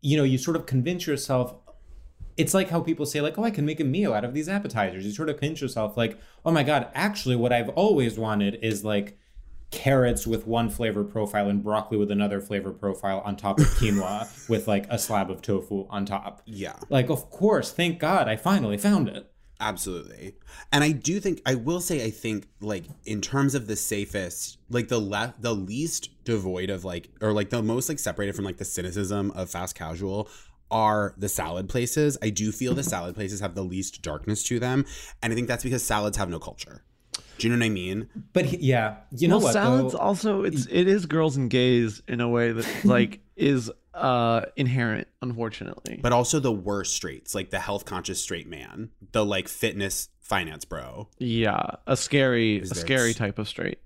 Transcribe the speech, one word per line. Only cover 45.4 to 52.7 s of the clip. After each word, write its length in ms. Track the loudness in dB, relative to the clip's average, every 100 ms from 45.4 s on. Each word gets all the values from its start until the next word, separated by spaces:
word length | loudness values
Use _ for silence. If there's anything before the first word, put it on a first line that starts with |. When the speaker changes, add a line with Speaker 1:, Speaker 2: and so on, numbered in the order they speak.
| -6 -6 -10 -10 -12 -4
Speaker 2:
But 100 | 0
also 260 | 2 2 2
the 140 | 2
worst 400 | -2 -2 -4 -2
straights, 400 | -4 -6 -12 -8
like 160 | -6 -4
the 80 | -6
health 280 | -4 -6 -4
conscious 340 | -8 -6 -6
straight 240 | -6 -8 -8
man, 440 | -14 -14 -12 -14 -14 -4
the, 120 | 0
like, 240 | 2 0 -4
fitness 600 | -4 -4 -2 -4 -4 -8 _
finance 460 | -4 -2 -2 -8 -10
bro. 420 | -10 -10 -14 -16 _
Speaker 3:
Yeah, 440 | -2 2 2 2 -2 -6 -2
a 100 | -2
scary, 640 | 2 2 4 4 4 2
Speaker 2:
Is 120 | -2